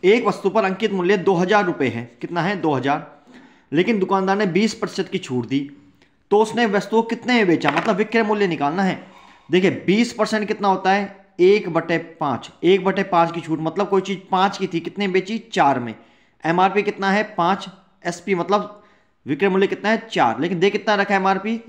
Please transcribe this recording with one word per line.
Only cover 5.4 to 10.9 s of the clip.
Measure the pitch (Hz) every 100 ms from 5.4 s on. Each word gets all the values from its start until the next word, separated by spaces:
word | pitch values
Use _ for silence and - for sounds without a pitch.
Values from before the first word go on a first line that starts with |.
| 113
दी, | 139 143 - _ _ _ _ _
तो | 202
उसने | 220 226 233
वस्तु | 202 - 220
को |
कितने | 226 - 208
में | 247 196
बेचा? | 156 151
मतलब | 151 170 190
विक्रय | 220 233
मूल्य | 214 208 202
निकालना | 151 143 170
है। | 190 156 - - - - _
देखिए | 165 185 131 -
बीस | 202 233
परसेंट | - 214 214 202
कितना | 208 202
होता | 185 185